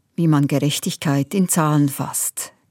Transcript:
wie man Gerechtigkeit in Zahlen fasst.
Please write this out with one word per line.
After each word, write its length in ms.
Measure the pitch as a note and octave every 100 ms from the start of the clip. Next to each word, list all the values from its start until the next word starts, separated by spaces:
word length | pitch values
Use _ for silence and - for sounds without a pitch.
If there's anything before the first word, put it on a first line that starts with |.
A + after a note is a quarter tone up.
| _ -
wie 120 | E3
man 180 | D3 C#3+
Gerechtigkeit 840 | C#3 C#3+ - F#3+ - D#3 C#3 C#3
in 160 | G3 F3+
Zahlen 400 | F3+ D#3 D3+ C#3+
fasst. 640 | C3+ - - - - - _ _